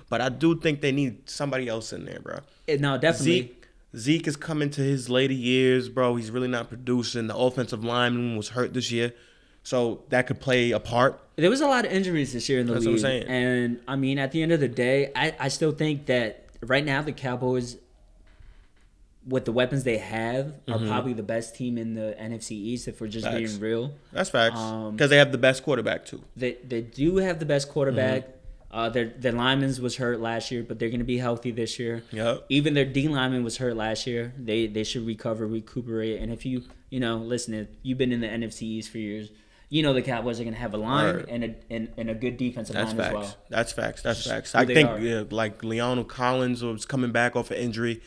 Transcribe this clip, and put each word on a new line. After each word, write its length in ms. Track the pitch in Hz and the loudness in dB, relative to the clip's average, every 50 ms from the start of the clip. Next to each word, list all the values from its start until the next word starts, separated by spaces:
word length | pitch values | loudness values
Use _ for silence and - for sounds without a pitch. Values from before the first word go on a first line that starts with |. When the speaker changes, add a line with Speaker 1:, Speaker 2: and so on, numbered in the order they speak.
| - - | -8 -4
Speaker 1:
But 100 | 120 113 | -2 0
I 80 | 123 131 | 0 0
do 280 | 120 123 156 165 165 165 | 0 4 4 4 4 4
think 220 | - 160 147 147 - | 2 0 0 2 2
they 100 | 139 131 | 2 2
need 360 | 143 143 127 104 - - - | 2 2 0 -2 -6 -14 -12
somebody 400 | - - 143 143 127 131 127 117 | -8 -6 -4 -2 -2 -2 -2 -2
else 240 | 113 113 113 - - | -2 -4 -4 -6 -10
in 120 | 90 92 | -10 -10
there, 140 | 90 87 - | -10 -12 -12
bro. 200 | - - 50 - - _ _ _ - | -10 -10 -12 -12 -12 _ _ _ -2
Speaker 2:
Eh, 100 | - 151 139 | 0 2 2
no, 180 | 143 143 135 123 | 4 2 2 4
definitely. 260 | 151 160 165 - 139 123 120 123 | 4 2 4 4 4 4 4 4
Speaker 1:
Zeke, 260 | 123 120 - - - - _ - - _ - | 2 -2 -10 -20 -20 -20 _ -20 -20 _ -12
Zeke 300 | 120 110 135 160 165 147 160 | -4 2 4 4 4 4 -2
is 80 | 143 | -4
coming 320 | 143 - 165 160 151 147 143 | -4 -4 -4 0 0 0 0
to 120 | 143 143 135 | 0 0 2
his 260 | 139 139 131 120 123 | 2 2 0 0 2
later 240 | 123 127 135 135 131 | 4 4 4 4 2
years, 540 | 131 117 123 127 131 131 127 127 127 123 127 | 0 0 2 4 6 6 6 4 4 2 0
bro. 260 | 123 131 127 123 120 | 0 2 2 2 2
He's 140 | 120 110 110 | 0 -2 -4
really 180 | 113 127 127 123 | -4 -2 -2 -2
not 200 | 123 120 120 - | -2 -4 -4 -8
producing. 580 | 120 120 127 127 127 123 117 113 - 120 113 110 | -12 -10 -2 0 0 0 0 0 -2 -4 -4 -4
The 80 | 104 | 0
offensive 460 | 107 123 127 127 135 120 110 120 107 113 | 2 2 2 2 0 -4 -2 -4 -4 -2
lineman 520 | 117 120 123 123 120 123 120 120 120 117 107 | 0 2 4 4 4 4 2 0 -2 -2 -4
was 100 | 104 - | -4 -4
hurt 220 | 110 123 123 - - | -2 -2 -2 -2 -2
this 180 | 127 120 - | -2 -2 -2
year, 220 | 117 117 117 120 - - - - _ _ _ _ _ _ - | 0 0 0 -2 -2 -8 -20 -20 _ _ _ _ _ _ -8
so 420 | - 135 127 120 117 98 - - - | -2 0 2 2 0 -2 -4 -4 0
that 180 | - 127 123 | 2 2 2
could 140 | - 127 - | 2 -2 -4
play 300 | - 135 127 127 120 120 | 0 2 4 4 6 4
a 100 | 113 107 | 2 0
part. 400 | - - 120 117 127 135 - - - - - | 0 0 4 4 4 4 4 0 -14 -12 -2
Speaker 2:
There 140 | - 151 180 | 4 4 4
was 100 | 247 269 | 4 6
a 60 | 311 | 4
lot 180 | 277 269 247 226 | 4 4 4 2
of 80 | - 190 | 2 2
injuries 400 | 190 190 180 170 156 139 120 120 | 0 2 2 2 0 0 0 -2
this 160 | 117 - - | -4 -2 0
year 120 | 135 127 | 2 2
in 60 | 123 | 2
the 60 | 120 117 | 2 2
Speaker 1:
That's 140 | 117 117 | 2 4
what 40 | 117 113 | 4 4
I'm 20 | |
Speaker 2:
league. 80 | 110 107 | 4 4
Speaker 1:
saying. 220 | 135 131 120 - - | 2 0 0 -2 -2
Speaker 2:
And, 520 | 131 123 123 127 123 123 123 120 120 120 - | 0 2 2 2 2 2 2 0 -2 -4 -4
I 100 | - 135 | -4 -2
mean, 220 | 135 135 131 139 139 | 0 2 2 2 0
at 140 | 135 135 - | 0 -2 0
the 100 | 160 160 | 0 2
end 100 | 165 165 | 4 4
of 80 | 156 | 4
the 80 | 139 113 | 2 0
day, 440 | 117 123 123 123 135 139 139 - - | 0 0 2 4 4 2 2 0 0
I, 200 | 127 143 160 156 - | 0 0 0 0 -2
I 100 | 135 139 | -2 -2
still 240 | - - 165 156 147 | 0 2 2 0 2
think 340 | - 156 156 151 139 143 | 2 0 0 0 -2 0
that 400 | - 127 123 117 107 - - - - - - - | 2 2 2 2 0 -4 -8 -18 -20 -16 -10 -2
right 220 | 117 127 139 147 | 0 2 2 2
now 180 | 147 135 139 147 | 2 0 0 -2
the 100 | 151 - | -4 -6
Cowboys, 640 | - - 127 123 123 127 127 127 127 120 120 - - - _ _ _ - _ - - - - - - - - - - - - _ - - _ _ _ - _ _ _ - | -4 -4 -4 -2 0 0 0 0 0 -2 -4 -8 -14 -20 _ _ _ -20 _ -20 -20 -20 -20 -20 -20 -20 -20 -20 -20 -20 -20 _ -20 -20 _ _ _ -20 _ _ _ -8
with 180 | 131 131 127 127 | -2 -2 -2 0
the 80 | 113 113 | 0 2
weapons 320 | 123 127 127 143 135 123 | 2 2 2 2 0 0
they 140 | 127 113 107 | 0 0 -2
have, 560 | - 101 110 110 113 117 123 131 139 151 147 - - - | -2 -4 -4 -2 -2 0 0 -2 -2 -4 -8 -12 -8 -4
are 60 | 113 110 | -2 -2
Speaker 1:
Mm-hmm. 100 | 113 107 | 0 0
Speaker 2:
probably 240 | 117 123 123 131 120 | 0 0 0 -2 -4
the 100 | 110 104 | -4 -4
best 320 | 98 113 117 113 - - | -4 -4 -4 -4 -6 -8
team 220 | - 127 123 120 | -6 -4 -4 -4
in 180 | 117 117 113 110 | -4 -4 -4 -6
the 240 | 110 107 107 104 - | -4 -4 -6 -6 -6
N 140 | 110 110 117 | -8 -8 -8
F 100 | 110 110 | -8 -8
C 120 | - 110 | -8 -8
East, 320 | 107 101 113 123 120 - 127 | -6 -6 -4 -6 -6 -6 -10
if 120 | 104 - | -10 -8
we're 80 | 113 107 | -8 -8
just 180 | 104 113 110 | -6 -4 -4
Speaker 1:
Facts. 100 | 113 113 | -2 -2
Speaker 2:
being 240 | 117 113 110 107 101 | -2 -4 -4 -4 -4
real. 320 | 107 110 113 113 120 143 143 - - - - | -2 -2 -2 -2 -2 -4 -8 -12 -16 -10 -4
Speaker 1:
That's 180 | - 190 - | -4 -4 0
facts. 280 | - 123 113 113 113 113 | 2 4 4 4 2 0
Speaker 2:
Um, 380 | 113 110 110 110 110 110 107 | -4 -4 -4 -6 -6 -4 0
Speaker 1:
'Cause 140 | 110 147 139 | 2 4 6
they 80 | 143 143 | 8 8
have 140 | 143 131 131 | 8 6 4
the 60 | 123 | 4
best 240 | 127 131 131 131 - | 4 4 4 2 0
quarterback, 420 | 156 135 120 110 110 92 82 - | 0 0 0 0 0 -2 -4 -6
too. 160 | - - - - - - | -12 -16 -16 -16 -16 -10
Speaker 2:
They, 160 | 117 127 123 - - - | -4 -4 -4 -4 -6 -8
they 160 | 127 127 113 | -6 -6 -6
do 360 | 117 113 - 131 139 165 185 | -6 -6 -4 0 2 2 4
have 220 | 190 190 185 170 160 | 4 2 2 0 -2
the 60 | 165 | 0
best 220 | 147 143 143 143 - | 2 2 0 0 -2
quarterback. 540 | - 151 139 139 135 - - - 131 131 131 | 0 0 2 2 2 2 2 2 2 0 -2
Speaker 1:
Mm-hmm. 100 | - - - - - - - - - | -8 -18 -18 -18 -18 -18 -18 -16 -10
Speaker 2:
Uh, 180 | - 113 117 113 | -4 -2 -2 0
their, 160 | 113 123 117 | 2 0 0
their 260 | 113 - 131 123 127 117 | 0 -4 -2 -2 0 2
lineman 420 | 120 120 131 135 139 139 135 131 123 123 | 2 2 4 4 4 2 0 0 -2 -2
was 140 | 123 - | -4 -2
hurt 240 | - 127 120 120 113 | -2 0 0 0 0
last 300 | 113 113 117 113 117 - | -2 -2 -2 -2 -4 -4
year, 120 | 127 120 120 | -6 -6 -6
but 160 | - 117 113 | -6 -6 -4
they're 120 | 120 113 | -2 -2
gonna 120 | 120 120 120 | 0 -2 0
be 140 | 123 123 123 | 0 0 0
healthy 320 | 127 123 120 113 - 123 | 2 0 -2 0 -2 -6
this 280 | 110 120 113 110 - - | -4 -2 -4 -4 -4 -4
year. 240 | 120 117 117 113 - - | -4 -4 -4 -6 -8 -8
Speaker 1:
Yep. 360 | - 110 110 117 120 123 - - | -4 -2 0 0 0 -2 -2 2
Speaker 2:
Even 240 | 135 143 147 160 147 | 2 2 4 4 4
their 100 | 143 135 | 2 2
D 240 | 135 123 139 135 156 | 2 2 0 0 2
lineman 340 | 147 135 127 127 127 123 120 | 2 0 0 0 0 0 -2
was 120 | 113 - - | -2 -4 -2
hurt 180 | 131 123 113 | -2 -2 -2
last 300 | 113 107 110 110 107 - | -2 -2 -2 -2 -4 -4
year. 260 | 131 120 117 117 120 127 139 | -4 -4 -4 -4 -6 -8 -10
They, 280 | 123 110 107 113 113 | -4 -2 0 0 0
they 180 | 107 104 107 107 | 0 0 -2 -4
should 220 | - - 127 113 | -2 -4 -4 -4
recover, 400 | 113 110 104 - 117 110 110 113 | -4 -6 -4 -4 -4 -2 -2 -2
recuperate. 720 | 107 113 113 110 - - 131 120 120 113 110 110 113 110 101 | -4 -4 -6 -6 -6 -8 -8 -6 -4 -4 -2 -2 -2 -2 -4
And 100 | 110 113 117 | -4 -6 -6
if 120 | - - | -6 -6
you, 180 | 131 127 127 123 - - - - - | -4 -4 -4 -6 -10 -20 -20 -16 -8
you 100 | 135 127 | -4 -2
know, 160 | 127 113 113 113 | -2 0 -2 -2
listen, 360 | 113 113 123 117 - - 110 | -2 -2 -4 -4 -2 -4 -6
if 140 | 107 104 - - - - | -6 -6 -8 -12 -10 -6
you've 160 | 131 127 131 | -4 -2 0
been 140 | 131 123 123 | 0 0 0
in 80 | 117 | 0
the 80 | 117 107 | -2 -2
N 140 | 110 113 117 | -4 -4 -4
F 100 | 107 104 | -6 -6
C 140 | - 117 | -8 -8
East 240 | 110 110 110 107 - | -6 -6 -6 -8 -8
for 80 | - 113 | -8 -6
years, 320 | 107 104 104 107 107 104 - - - _ _ - - - | -6 -4 -6 -6 -8 -12 -16 -20 -20 _ _ -20 -10 -2
you 120 | 143 160 156 | 0 2 4
know 100 | 143 135 | 4 4
the 100 | 127 123 | 2 2
Cowboys 380 | 135 127 113 113 123 117 113 | 0 -2 -2 -2 -2 -4 -4
are 40 | 117 | -4
gonna 120 | 117 113 | -6 -6
have 160 | 113 123 107 101 | -6 -6 -4 -4
a 40 | 107 | -2
line 380 | 107 113 135 147 151 - - | -2 2 2 4 4 4 2
Speaker 1:
Right. 80 | - - - | 0 -4 -6
Speaker 2:
and 160 | 120 120 117 | -6 -4 -4
a, 100 | 113 - - - - | -4 -6 -10 -12 -8
and, 180 | 113 113 110 - - - | -6 -6 -6 -6 -6 -6
and 120 | 113 113 | -4 -4
a 40 | 113 | -4
good 220 | 110 127 123 123 | -2 -2 -4 -2
defensive 380 | - 127 123 123 123 107 - 104 | -2 -4 -4 -4 -4 -8 -6 -2
Speaker 1:
That's 180 | 98 110 113 113 | -2 -2 -2 0
Speaker 2:
line 80 | 113 | -2
as 60 | 90 | -2
Speaker 1:
facts. 80 | 90 95 | -2 -2
Speaker 2:
well. 220 | 104 101 101 - - - - | -4 -4 -8 -12 -14 -12 -4
Speaker 1:
That's 220 | 117 113 117 - - | 0 0 0 0 -2
facts. 300 | - 110 110 107 - - | -4 -4 -4 -4 -4 -2
That's 160 | 120 113 - - | -2 -2 -2 -2
Speaker 2:
Just 60 | 120 | -4
Speaker 1:
facts. 220 | 110 110 - - - | -4 -4 -4 0 4
Speaker 2:
who 60 | 117 | 4
Speaker 1:
I 60 | 127 | 4
Speaker 2:
they 100 | 120 123 | 6 6
Speaker 1:
think, 140 | 156 147 120 | 6 6 6
Speaker 2:
are. 80 | 110 107 | 4 0
Speaker 1:
yeah, 260 | 113 117 117 110 107 - | -2 0 0 -2 -2 -2
like, 300 | 104 110 113 107 101 - - | -2 -2 -2 -2 -2 -6 -6
Leonel 440 | 110 113 117 120 123 127 123 113 - | -4 -2 0 0 0 0 0 -2 -4
Collins 540 | - - 123 123 131 131 127 123 123 117 120 | -4 0 0 2 2 2 2 0 0 -2 -4
was 240 | 117 113 104 - | -6 -6 -6 -6
coming 260 | - - 127 127 120 113 | -4 -2 -2 0 2 2
back 240 | 117 120 120 - | 2 2 2 2
off 140 | 123 117 - | 0 -2 -2
an 80 | - 92 | -4 -4
injury. 420 | 123 123 107 113 117 117 117 110 - | -4 -4 -2 -2 -2 -2 -2 -4 -8